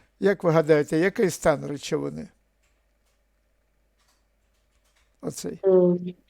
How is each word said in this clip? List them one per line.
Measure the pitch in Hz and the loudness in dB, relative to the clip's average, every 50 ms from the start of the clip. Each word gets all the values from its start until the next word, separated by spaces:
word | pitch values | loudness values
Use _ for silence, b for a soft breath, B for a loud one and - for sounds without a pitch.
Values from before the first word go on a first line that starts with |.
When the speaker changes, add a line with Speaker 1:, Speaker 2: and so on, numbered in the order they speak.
| _ _ _ - | _ _ _ -2
Speaker 1:
як | 190 196 202 - - | 0 0 0 0 0
ви | 170 | 2
гадаєте, | 156 165 151 151 156 147 147 - 165 | 2 2 4 4 4 2 2 0 0
який | 160 175 196 196 - 208 170 | 0 0 0 0 0 -2 -2
стан | - - - 165 143 139 143 | -2 0 0 0 0 0 -2
речовини? | 147 147 139 - - 160 143 143 143 147 160 208 - _ _ _ _ _ _ _ _ _ _ _ _ _ _ _ _ _ _ _ _ _ _ _ _ _ _ _ _ _ _ _ _ _ _ _ _ _ _ _ _ _ _ _ _ _ _ _ _ _ _ _ _ _ _ _ _ _ - | -10 -10 -10 -8 -6 -6 -4 -6 -6 -10 -12 -16 -18 _ _ _ _ _ _ _ _ _ _ _ _ _ _ _ _ _ _ _ _ _ _ _ _ _ _ _ _ _ _ _ _ _ _ _ _ _ _ _ _ _ _ _ _ _ _ _ _ _ _ _ _ _ _ _ _ _ -14
Оцей. | - - - - - 180 - 165 - | -12 -12 -12 -10 -12 -12 -8 -2 0
Speaker 2:
М. | 190 185 185 180 180 180 180 180 180 - _ _ | 4 4 4 4 4 2 0 -4 -10 -14 _ _